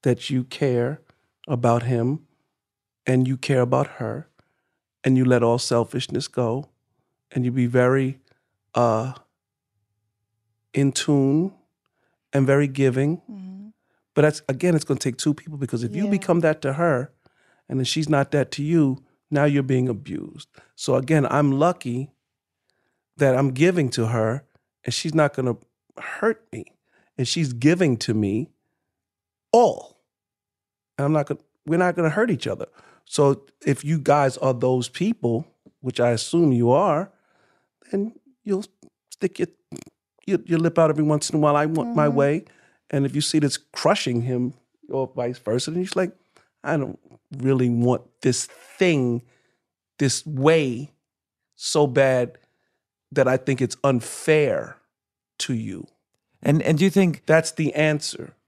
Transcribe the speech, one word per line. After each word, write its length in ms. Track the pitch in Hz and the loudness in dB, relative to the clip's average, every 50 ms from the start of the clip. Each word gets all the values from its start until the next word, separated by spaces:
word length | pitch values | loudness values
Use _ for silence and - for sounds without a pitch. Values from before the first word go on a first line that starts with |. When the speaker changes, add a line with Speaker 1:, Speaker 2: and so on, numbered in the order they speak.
| - | 2
Speaker 1:
that 280 | 135 123 117 - - | 0 -2 0 -2 -4
you 140 | 143 127 127 | -4 -4 -4
care 560 | 127 - - 156 139 123 120 120 127 151 156 _ _ _ _ _ _ _ _ _ - | -6 -6 -4 -2 0 0 0 -2 -2 -4 -8 _ _ _ _ _ _ _ _ _ -6
about 340 | 147 120 120 120 117 120 117 | -6 0 2 2 2 2 2
him 420 | 120 127 117 117 123 143 156 - _ _ _ _ _ _ _ _ _ _ _ _ _ _ _ _ | 0 -2 0 0 0 -2 -4 -8 _ _ _ _ _ _ _ _ _ _ _ _ _ _ _ _
and 200 | - 131 127 131 127 | 0 2 2 2 0
you 80 | 135 | -2
care 240 | 131 - - 143 127 | -6 -2 0 2 2
about 260 | 123 120 127 131 143 - - - | 2 2 0 -2 -2 -2 -6 -10
her 300 | 123 110 110 117 - _ _ _ _ _ _ _ _ _ _ _ _ _ _ _ _ | -10 -8 -8 -10 -12 _ _ _ _ _ _ _ _ _ _ _ _ _ _ _ _
and 120 | 131 131 | 2 2
you 80 | 127 127 | 4 4
let 180 | 127 127 120 117 | 4 4 4 4
all 160 | 117 117 123 | 2 2 0
selfishness 720 | - - 123 117 117 - - 120 123 - - - 143 - | 0 0 0 0 0 -2 -4 -8 -8 -6 -6 -8 -8 -6
go 400 | _ - 123 117 113 135 151 _ _ _ _ _ _ _ _ _ _ _ _ _ - | _ -4 -4 -2 -4 -6 -8 _ _ _ _ _ _ _ _ _ _ _ _ _ -6
and 120 | 135 123 | -4 -2
you 60 | 123 120 | -2 0
be 140 | 131 123 | 0 -2
very, 520 | 120 120 127 123 127 131 135 135 131 131 - _ _ _ _ _ _ _ _ _ _ _ | 2 2 4 4 4 4 2 0 -2 -6 -8 _ _ _ _ _ _ _ _ _ _ _
uh, 380 | 120 120 117 110 110 113 131 131 - _ _ _ _ _ _ _ _ _ _ _ _ _ _ _ _ _ _ _ _ _ _ _ _ _ _ _ _ _ _ _ | 0 2 2 2 0 -2 -6 -8 -12 _ _ _ _ _ _ _ _ _ _ _ _ _ _ _ _ _ _ _ _ _ _ _ _ _ _ _ _ _ _ _
in 200 | - 139 139 131 | 0 0 0 0
tune 600 | - - - 147 143 135 135 139 156 175 196 - _ _ _ _ _ _ _ _ _ _ _ _ _ _ _ - | -2 -2 2 2 2 4 4 2 2 0 -2 -6 _ _ _ _ _ _ _ _ _ _ _ _ _ _ _ 0
and 140 | 139 135 | 0 2
very 220 | 131 139 143 147 139 | 4 4 4 2 0
giving. 500 | 131 139 139 131 123 131 139 143 165 180 _ - | 0 0 0 2 2 2 0 0 -2 -4 _ -16
Speaker 2:
Mm-hmm. 380 | 220 202 185 185 190 190 202 214 - _ _ _ _ _ _ _ _ | -16 -16 -14 -16 -16 -16 -18 -20 -20 _ _ _ _ _ _ _ _
Speaker 1:
But 80 | - 147 | 2 2
that's, 200 | 151 147 - _ - | 2 2 -2 _ -8
again, 260 | 135 131 170 180 170 | -6 -2 0 2 2
it's 100 | 156 - | 2 0
gonna 140 | - 143 127 | 0 -4 -2
take 180 | - 139 117 - | -2 -6 -6 -2
two 160 | - 151 147 | -2 -2 -2
people, 240 | - - - 151 143 | -4 -6 -16 -10 -8
because 260 | 135 120 - 117 117 | -8 -6 -4 -4 -4
if 100 | 113 104 | -4 -4
you 100 | - 202 | -4 -2
Speaker 2:
Yeah. 60 | 202 | 0
Speaker 1:
become 300 | 208 190 190 - 175 170 | -2 -2 0 0 0 2
that 220 | 160 160 156 156 - | 2 2 0 0 -4
to 120 | 139 135 | -6 -2
her 380 | 147 170 170 147 120 131 - _ _ _ _ _ _ _ _ _ _ _ _ | 0 0 0 0 0 -2 -6 _ _ _ _ _ _ _ _ _ _ _ _
and 100 | 131 135 | -4 -4
then 60 | 127 | -2
she's 240 | 120 - 160 156 143 | -2 -2 -4 -2 0
not 220 | 156 139 139 - - | 2 0 0 2 0
that 180 | 147 131 - - | -2 -2 -2 -4
to 100 | - 143 | -8 -4
you, 400 | 151 170 165 151 135 127 - _ _ _ _ _ _ | 0 2 2 2 2 0 -4 _ _ _ _ _ _
now 140 | 147 143 143 | -2 0 2
you're 180 | 151 143 143 135 | 2 2 0 0
being 260 | 127 131 127 123 127 | 0 0 0 0 -2
abused. 600 | 117 101 - - 87 - - - - - - _ _ - _ _ _ | -4 -6 -8 -10 -10 -10 -10 -12 -16 -18 -20 _ _ -20 _ _ _
So 200 | _ - - 131 | _ -4 0 0
again, 320 | 127 135 127 160 156 135 120 | 0 0 2 2 2 2 2
I'm 220 | - 139 147 143 135 | 2 2 2 2 2
lucky 580 | 135 147 175 180 - - 127 120 123 135 - _ _ _ _ _ _ _ _ _ _ _ _ _ _ _ _ _ _ _ _ _ - | 2 2 2 0 -2 -6 -8 -8 -8 -8 -10 _ _ _ _ _ _ _ _ _ _ _ _ _ _ _ _ _ _ _ _ _ 0
that 180 | 143 135 127 | 2 2 4
I'm 140 | 127 139 139 | 4 2 0
giving 380 | 127 127 151 180 185 175 151 123 | 2 2 2 2 2 2 -2 -2
to 160 | - - 117 110 | 0 -2 -2 -2
her 360 | 117 117 110 110 117 143 - _ _ _ _ _ _ _ _ | 0 0 0 -2 -2 -4 -8 _ _ _ _ _ _ _ _
and 100 | - 120 | -8 -8
she's 200 | - - 165 151 | -6 -6 -2 0
not 200 | 160 151 143 - | 2 2 2 0
gonna 220 | - 127 127 117 107 _ _ _ _ _ _ _ - | -2 -4 -4 -4 -6 _ _ _ _ _ _ _ -18
hurt 480 | - - - - - 226 220 220 _ _ - | -14 -14 -8 -2 -2 -2 -2 -2 _ _ -14
me. 200 | - 190 _ _ _ _ _ _ _ _ _ _ - | -14 -14 _ _ _ _ _ _ _ _ _ _ -6
And 80 | 131 | -4
she's 260 | 120 - 170 165 135 123 | -4 -2 -2 -2 -4 -4
giving 420 | 117 120 151 175 180 185 151 123 110 | 2 2 2 4 4 2 0 0 -2
to 140 | - - 113 | -2 -2 0
me 360 | 107 107 98 98 110 139 - _ _ _ _ _ _ _ _ _ _ _ _ _ _ _ _ _ _ _ _ - | 0 0 0 0 -2 -4 -6 _ _ _ _ _ _ _ _ _ _ _ _ _ _ _ _ _ _ _ _ 4
all. 460 | 233 247 196 - - - - _ _ _ _ _ _ _ _ _ _ _ _ _ _ _ _ _ _ _ _ _ - | 6 6 4 2 -2 -10 -20 _ _ _ _ _ _ _ _ _ _ _ _ _ _ _ _ _ _ _ _ _ -4
And 60 | 139 | 0
I'm 60 | 143 156 | 2 2
not 140 | 156 139 | 0 0
gonna, 140 | - 143 - _ _ _ _ _ | -2 -6 -10 _ _ _ _ _
we're 120 | - 160 170 | -2 0 2
not 180 | 185 180 165 | 2 0 2
gonna 140 | 175 170 160 | 2 0 0
hurt 200 | 147 208 220 247 | 2 0 0 0
each 160 | 190 123 - | 0 -2 -2
other. 200 | - 98 - - - _ _ - - _ _ _ | -6 -6 -6 -8 -14 _ _ -20 -20 _ _ _
So 380 | _ - - 147 139 139 131 - _ _ _ - | _ 0 2 4 4 4 0 -4 _ _ _ -2
if 200 | - 139 - - | -2 -2 -2 0
you 140 | 147 165 156 | -2 -2 -2
guys 380 | 139 - 139 147 143 135 131 - | 2 4 4 4 4 2 0 0
are 140 | - 135 127 | -2 -2 0
those 340 | 120 123 127 127 127 120 - | 0 0 0 2 0 -2 -4
people, 580 | _ - 175 208 226 _ - 123 117 110 - _ _ _ _ - _ _ | _ -4 -2 -2 -2 _ -2 -2 -2 -2 -4 _ _ _ _ -20 _ _
which 180 | - 127 123 - | -10 -10 -2 0
I 100 | 123 123 | 0 0
assume 420 | 120 110 - - - 170 170 156 131 | 2 0 -4 -2 0 2 4 4 4
you 180 | 120 120 117 | 4 4 4
are, 400 | 123 143 190 202 156 151 185 - _ _ _ _ _ _ _ _ _ _ _ _ _ _ _ _ | 4 4 4 2 0 0 -2 -6 _ _ _ _ _ _ _ _ _ _ _ _ _ _ _ _
then 220 | - 196 202 226 233 - _ _ _ _ _ | -4 -4 -4 -4 -8 -14 _ _ _ _ _
you'll 200 | 208 196 185 214 - _ _ - - _ _ _ _ | -6 -6 -6 -6 -10 _ _ -20 -20 _ _ _ _
stick 280 | - _ - 180 - - | -14 _ -6 -6 -4 -4
your, 100 | - 170 _ _ _ _ - - - - _ _ _ _ _ _ _ | -8 -8 _ _ _ _ -18 -18 -18 -20 _ _ _ _ _ _ _
your, 120 | - 131 117 - | -4 -4 -4 -2
your 140 | - 170 165 | 0 -2 0
lip 200 | 165 170 165 170 | 0 0 2 2
out 120 | 160 156 | 2 2
every 140 | 151 147 151 | 2 2 2
once 260 | 151 151 147 147 - | 2 0 0 -2 -2
in 60 | - | -2
a 20 | 156 | 2
while. 180 | 151 151 147 | 2 2 2
I 100 | 147 151 | 2 0
want 280 | 160 160 160 135 120 135 | 0 -2 -2 -4 -2 0
my 100 | 151 151 147 | 2 2 2
Speaker 2:
Mm-hmm. 80 | 143 | 2
Speaker 1:
way. 280 | 143 139 139 147 160 - _ _ _ _ _ _ _ _ _ | 2 2 2 0 -2 -6 _ _ _ _ _ _ _ _ _
And 140 | - 139 139 | -2 -2 -2
if 80 | 139 127 | -2 -2
you 60 | 147 | -4
see 180 | 147 - - 156 | -4 0 0 2
that's 160 | 147 139 - | 2 0 -2
crushing 680 | - _ _ - - - 151 202 208 - 139 123 120 117 | -4 _ _ -14 -2 0 2 2 2 0 -2 -2 -2 -2
him 320 | 123 127 123 123 120 127 _ _ _ _ _ _ - | -2 -2 -2 -2 -4 -6 _ _ _ _ _ _ -8
or 200 | 135 131 131 127 131 | -6 -6 -6 -6 _
vice 220 | 127 123 120 123 - | -6 -6 -6 -6 -8
versa, 320 | _ 104 110 127 - - | _ -2 -2 -2 -2 -2
then 100 | 156 175 | -4 -4
you're 40 | 180 | -4
just 100 | 185 - | -2 -2
like, 160 | 185 185 180 - _ _ _ _ _ _ _ _ _ _ | -2 -2 -2 -4 _ _ _ _ _ _ _ _ _ _
"I 140 | 143 151 | -4 -2
don't 220 | 156 139 110 92 - _ _ - _ _ _ - 139 | -2 -2 -4 -8 -14 _ _ -20 _ _ _ -14 -4
really 300 | 123 135 135 131 127 123 | 0 0 2 2 2 2
want 340 | 120 117 120 123 - - - _ _ _ - | 2 2 2 2 2 0 -2 _ _ _ -2
this 240 | 135 123 - - | 0 0 0 -4
thing 760 | - - - - - - - 190 180 165 143 131 123 120 120 - _ _ _ _ _ _ _ _ _ _ _ _ _ _ _ | -10 -14 -20 -20 -20 -4 0 0 2 2 2 0 0 -2 -4 -6 _ _ _ _ _ _ _ _ _ _ _ _ _ _ _
this 260 | 147 135 - - - | 0 0 0 -2 -8
way 680 | 160 151 131 135 151 165 165 151 131 120 113 143 147 _ _ _ _ _ _ _ _ _ _ _ _ _ | -8 -6 0 2 4 4 4 2 0 -4 -6 -8 -12 _ _ _ _ _ _ _ _ _ _ _ _ _
so 300 | _ - - - 156 147 143 | _ -10 -2 2 2 2 2
bad 500 | 123 139 135 135 131 127 123 120 - _ _ _ _ _ _ _ _ _ _ _ _ _ _ _ - | 4 2 4 4 4 2 0 -2 -6 _ _ _ _ _ _ _ _ _ _ _ _ _ _ _ 0
that 140 | 135 135 | 2 2
I 100 | 127 127 131 | 4 2 0
think 220 | - - 139 127 | 0 -2 -2 0
it's 160 | 131 120 - _ - | -2 -4 -4 _ 0
unfair 920 | 139 131 120 117 - - - - - 156 156 147 131 98 73 58 - - _ _ _ _ _ _ _ _ _ _ _ _ _ | 0 2 2 -2 -4 -14 -8 0 2 2 2 4 2 0 -2 -4 -8 -14 _ _ _ _ _ _ _ _ _ _ _ _ _
to 160 | - - 135 | -6 -4 -4
you." 320 | 113 110 - 92 90 - _ _ _ _ _ _ _ _ _ _ _ - | -6 -6 -8 -10 -12 -14 _ _ _ _ _ _ _ _ _ _ _ -2
Speaker 3:
And, 180 | - 147 160 - | 0 0 2 2
and 160 | - 165 147 | 0 2 2
do 60 | 175 | 2
you 60 | 196 | 2
think 320 | - 196 196 175 147 - _ | 4 2 2 2 0 -4 _
Speaker 1:
That's 240 | - 160 160 160 - - | 2 2 2 2 0 -4
the 220 | - 160 143 - | -4 -4 -4 0
answer. 600 | 151 156 156 151 147 - - - - - - - _ _ | 0 0 0 0 -2 -4 -8 -10 -12 -14 -16 -18 _ _